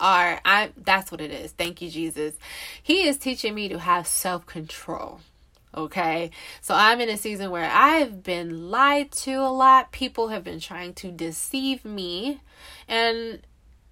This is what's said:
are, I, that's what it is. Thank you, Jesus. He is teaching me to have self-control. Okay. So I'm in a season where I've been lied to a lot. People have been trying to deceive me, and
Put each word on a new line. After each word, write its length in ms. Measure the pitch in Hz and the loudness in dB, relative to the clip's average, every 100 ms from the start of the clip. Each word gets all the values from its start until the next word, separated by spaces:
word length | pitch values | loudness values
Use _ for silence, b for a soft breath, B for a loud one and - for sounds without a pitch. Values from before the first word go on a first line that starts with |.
are, 400 | 185 180 175 165 | 4 4 4 2
I, 280 | 185 202 214 - | 4 4 2 -4
that's 360 | - 190 190 | 0 0 0
what 80 | 160 | -10
it 100 | 151 | -10
is. 220 | 147 156 | -10 -12
Thank 280 | - 170 160 | -6 -8 -6
you, 100 | 175 | -10
Jesus. 440 | 160 160 151 151 - B B B B | -6 -6 -4 -6 -8 B B B B
He 240 | - 359 330 | 0 2 2
is 100 | 269 | 0
teaching 380 | 262 247 214 | -4 -4 -6
me 140 | 214 202 | -6 -6
to 100 | 170 | -4
have 300 | 175 175 170 | 0 0 0
self-control. 1120 | - 185 175 - 170 156 - - - - - - _ _ _ _ - | -4 -2 -4 -8 -14 -12 -14 -10 -10 -10 -14 -20 _ _ _ _ -10
Okay. 540 | 156 190 165 160 165 B B B | -8 -2 -2 -2 -4 B B B
So 120 | - | 0
I'm 260 | 175 214 240 | 6 6 6
in 80 | 233 | 0
a 80 | 208 | -4
season 340 | 220 202 196 | -6 -8 -6
where 200 | 175 160 | -4 2
I've 520 | 185 277 320 262 190 | 6 6 6 2 -2
been 460 | 185 175 170 165 170 | -6 -4 -4 -8 -4
lied 420 | 233 277 285 285 | 4 4 4 -2
to 220 | - 269 | -6 -4
a 180 | 269 269 | -2 0
lot. 400 | 262 262 262 254 | 4 8 8 6
People 360 | - 262 - 226 | -4 -6 -2 -4
have 140 | 214 | -4
been 160 | 180 165 | -8 -12
trying 360 | - 175 180 | -12 -10 -12
to 180 | 180 190 | -12 -14
deceive 720 | 165 165 160 - 269 269 254 | -8 -8 -6 -6 -4 -2 -4
me, 560 | 214 208 180 175 254 285 B B B B B | -6 -8 -8 -6 -6 -8 B B B B B
and 520 | 226 233 226 226 - - _ _ _ _ | 0 2 0 -6 -10 -18 _ _ _ _